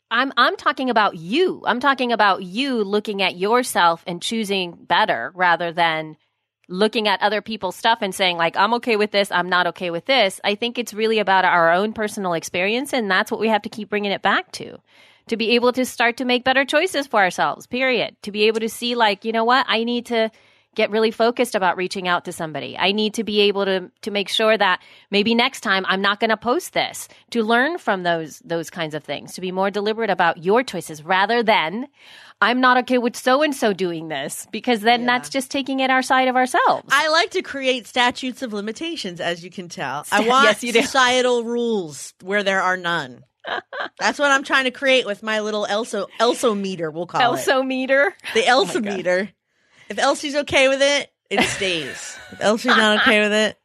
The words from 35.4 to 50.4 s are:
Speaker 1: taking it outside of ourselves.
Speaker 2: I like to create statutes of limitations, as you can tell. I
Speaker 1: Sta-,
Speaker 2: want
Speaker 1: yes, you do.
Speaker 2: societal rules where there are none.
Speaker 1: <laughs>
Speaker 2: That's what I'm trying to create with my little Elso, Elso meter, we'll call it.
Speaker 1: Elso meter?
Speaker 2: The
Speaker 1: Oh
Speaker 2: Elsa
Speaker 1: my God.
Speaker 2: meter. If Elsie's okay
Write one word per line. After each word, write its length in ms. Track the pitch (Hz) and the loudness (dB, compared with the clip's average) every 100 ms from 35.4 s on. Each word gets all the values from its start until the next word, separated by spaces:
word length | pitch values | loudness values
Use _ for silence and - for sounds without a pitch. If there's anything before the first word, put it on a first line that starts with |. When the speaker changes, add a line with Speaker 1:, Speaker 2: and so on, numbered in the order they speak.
| 262 | -4
Speaker 1:
taking 300 | 277 269 269 | -4 -4 -2
it 100 | 262 | 0
outside 380 | 262 254 262 262 | 0 2 2 2
of 80 | 254 | 2
ourselves. 520 | 254 349 508 127 - | 0 2 2 0 0
Speaker 2:
I 180 | 277 311 | 0 2
like 220 | 320 381 | 2 0
to 100 | 370 | -2
create 440 | - 277 262 254 196 | -6 -4 -2 -2 -2
statutes 540 | 254 247 254 254 226 | 0 0 0 -8 -8
of 140 | 254 | -8
limitations, 640 | 208 208 220 330 330 190 175 | -6 -8 -8 -8 -8 -10 -6
as 240 | 165 175 | -6 -6
you 60 | 180 | -10
can 180 | 175 175 | -14 -14
tell. 380 | - 143 139 - | -8 -8 -8 0
I 120 | 202 | 2
Speaker 1:
Sta-, 40 | 220 | 4
Speaker 2:
want 180 | 254 277 | 6 6
Speaker 1:
yes, 180 | 208 | 4
you 80 | 240 | 2
do. 80 | 233 | 0
Speaker 2:
societal 640 | 262 269 247 254 247 240 | 2 4 4 4 2 0
rules 720 | 233 240 233 220 165 139 - - | 0 -2 -2 -2 -4 -10 -16 -14
where 200 | 185 208 | -4 -2
there 200 | 196 190 | 0 2
are 160 | 180 185 | 2 0
none. 460 | 175 170 135 120 _ _ - | -2 -2 -4 -12 _ _ -8
Speaker 1:
<laughs> 520 | 381 - 539 - - | -8 -8 -10 -10 -4
Speaker 2:
That's 180 | 202 - | -2 0
what 120 | 285 | 2
I'm 120 | 269 | 2
trying 220 | 269 277 | 2 0
to 60 | 262 | 0
create 340 | 254 269 262 | 0 2 2
with 180 | 202 202 | 2 -4
my 180 | 220 214 | -4 -4
little 260 | 214 214 202 | -2 -2 -2
Elso, 380 | 202 233 214 185 - | -2 -2 -6 -6 0
Elso 400 | 233 254 247 202 | 0 2 0 0
meter, 320 | 196 185 160 | -4 -4 -6
we'll 140 | 156 175 | -6 -4
call 280 | - 240 | 2 2
it. 20 | - | 2
Speaker 1:
Elso 260 | - 262 262 | 0 0 0
meter? 480 | 262 262 269 370 - - | -2 0 2 2 -2 -4
Speaker 2:
The 120 | 226 196 | 0 4
Speaker 1:
Oh 140 | 247 | 4
Speaker 2:
Elsa 160 | 190 - | 2 -2
Speaker 1:
my 80 | 208 | -4
God. 80 | 196 | -4
Speaker 2:
meter. 340 | 175 180 202 _ _ _ _ _ - | -2 -2 -2 _ _ _ _ _ -12
If 100 | 202 | -2
Elsie's 360 | 269 294 302 | 0 0 -2
okay 320 | 285 | -4